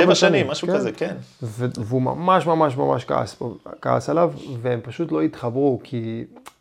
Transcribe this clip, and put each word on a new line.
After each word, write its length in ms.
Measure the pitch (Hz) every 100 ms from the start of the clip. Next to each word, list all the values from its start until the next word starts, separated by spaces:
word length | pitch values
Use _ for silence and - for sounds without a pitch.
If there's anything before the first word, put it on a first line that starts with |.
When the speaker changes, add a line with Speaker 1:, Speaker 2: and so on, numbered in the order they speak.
Speaker 1:
שבע 120 | 180 170
Speaker 2:
שנים, 160 | 185
Speaker 1:
שנים, 160 | 170 139
משהו 160 | 147 170
Speaker 2:
כן. 60 | 190
Speaker 1:
כזה, 160 | 110
כן. 240 | - - 127 123 -
Speaker 2:
ו-, 220 | 120 107 123 120
והוא 240 | 110 131
ממש, 440 | 127 135 180 185 156
ממש, 300 | 160 151 131
ממש 280 | 143 131 135
כעס 280 | 135 117
פה, 200 | - 123 95 - -
כעס 280 | 127 123 131
עליו, 220 | 160 170 139 - 120
והם 180 | 123 120
פשוט 280 | 117 - 160
לא 100 | 156
התחברו, 580 | 160 - 120 123 143 120
כי 400 | - 120 113 113 - - - -